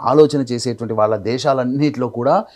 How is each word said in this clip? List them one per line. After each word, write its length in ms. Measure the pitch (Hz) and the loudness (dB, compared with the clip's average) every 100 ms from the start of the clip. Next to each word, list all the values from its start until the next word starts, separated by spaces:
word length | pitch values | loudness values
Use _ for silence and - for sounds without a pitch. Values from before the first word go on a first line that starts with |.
ఆలోచన 400 | 117 147 147 147 | 2 4 4 2
చేసేటువంటి 520 | 120 120 123 113 113 | -4 -4 -6 -6 -4
వాళ్ళ 220 | 110 107 110 | 0 0 0
దేశాలన్నిటిలో 920 | 101 123 143 131 123 139 147 123 123 | -2 -2 0 0 0 0 0 0 -6
కూడా 380 | 120 127 180 226 | -2 0 0 -2